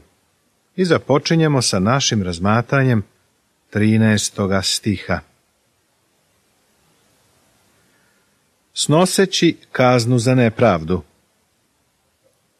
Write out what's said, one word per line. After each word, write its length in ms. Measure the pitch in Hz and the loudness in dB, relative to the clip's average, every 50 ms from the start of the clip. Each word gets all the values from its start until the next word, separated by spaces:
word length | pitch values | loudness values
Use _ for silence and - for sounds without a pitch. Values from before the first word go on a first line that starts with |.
| - _ _ _ _ _ _ _ _ _ _ _ _ _ - | -10 _ _ _ _ _ _ _ _ _ _ _ _ _ -6
i 100 | 180 190 | -4 0
započinjemo 760 | 170 151 113 - - 127 - - - 170 165 160 151 147 131 | 0 0 0 0 0 -2 0 0 0 0 0 0 0 0 0
sa 180 | 113 - - 95 | -2 -2 -2 -2
našim 440 | 92 110 127 139 - - 120 107 92 | 0 0 0 0 -2 -2 -2 -4 -4
razmatranjem 800 | 92 87 80 90 101 107 120 117 - 143 139 131 131 120 107 98 _ _ _ _ _ _ _ _ _ _ _ _ _ | -4 -6 -4 -2 0 0 0 0 -2 -2 0 0 2 0 0 -2 _ _ _ _ _ _ _ _ _ _ _ _ _
trinaestoga 920 | - 107 104 107 110 110 110 110 107 101 - - - - 101 92 98 95 | -4 0 0 2 2 4 4 2 2 0 -2 -6 -6 -4 -4 -2 -2 -2
stiha. 580 | 92 - - - - 110 98 - - - 90 82 - _ _ _ _ _ _ _ _ _ _ _ _ _ _ _ _ _ _ _ _ _ _ _ _ _ _ _ _ _ _ _ _ _ _ _ _ _ _ _ _ _ _ _ _ _ _ _ _ _ _ _ _ _ _ _ _ _ _ _ _ _ _ _ _ _ _ _ _ _ - | -2 -4 -6 -4 -4 -4 -6 -4 -6 -6 -6 -6 -8 _ _ _ _ _ _ _ _ _ _ _ _ _ _ _ _ _ _ _ _ _ _ _ _ _ _ _ _ _ _ _ _ _ _ _ _ _ _ _ _ _ _ _ _ _ _ _ _ _ _ _ _ _ _ _ _ _ _ _ _ _ _ _ _ _ _ _ _ _ -10
"Snoseći 840 | - - - 147 165 185 185 - - 196 185 - - 175 165 - - _ _ | -6 -2 2 2 2 2 2 2 0 0 0 0 0 0 0 0 -2 _ _
kaznu 480 | - - 127 123 127 123 113 120 127 120 | -2 0 2 2 2 2 2 0 0 0
za 160 | 110 131 127 | 2 2 2
nepravdu. 680 | 127 120 113 110 - 127 110 92 80 80 80 92 85 - _ _ _ _ _ _ _ _ _ _ _ _ _ _ _ _ _ _ _ _ _ _ _ _ _ _ _ _ _ _ | 2 2 0 0 2 2 2 2 0 -2 -4 -4 -4 -6 _ _ _ _ _ _ _ _ _ _ _ _ _ _ _ _ _ _ _ _ _ _ _ _ _ _ _ _ _ _